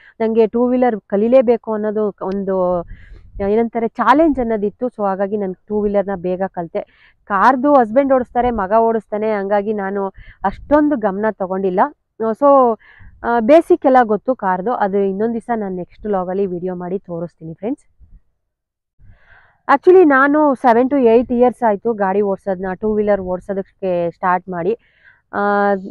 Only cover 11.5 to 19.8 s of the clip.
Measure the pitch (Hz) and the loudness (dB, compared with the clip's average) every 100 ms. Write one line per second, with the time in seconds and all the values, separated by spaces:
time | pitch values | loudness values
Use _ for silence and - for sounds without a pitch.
11.5 | 190 190 185 277 - _ - 226 220 285 | -4 -2 0 -2 -2 _ -8 -6 0 4
12.5 | 277 240 214 _ - - - 233 233 220 | 4 4 0 _ -20 -20 -10 -4 0 4
13.5 | 320 - 349 294 254 233 208 - 247 190 | 4 4 2 4 4 2 0 -4 -4 -2
14.5 | 185 185 247 202 202 196 190 226 233 233 | -2 -2 -2 -2 0 -2 -2 -4 -4 -6
15.5 | 233 196 185 175 - 214 190 180 185 196 | -6 -6 -8 -10 -12 -6 -4 -4 -4 -4
16.5 | 175 185 180 180 196 - 170 175 _ 160 | -4 -8 -8 -8 -8 -8 -10 -10 _ -18
17.5 | 165 208 285 _ _ - - _ _ _ | -10 -8 -8 _ _ -20 -20 _ _ _
18.5 | _ _ _ _ _ - - _ _ _ | _ _ _ _ _ -20 -20 _ _ _
19.5 | _ - 277 | _ 0 2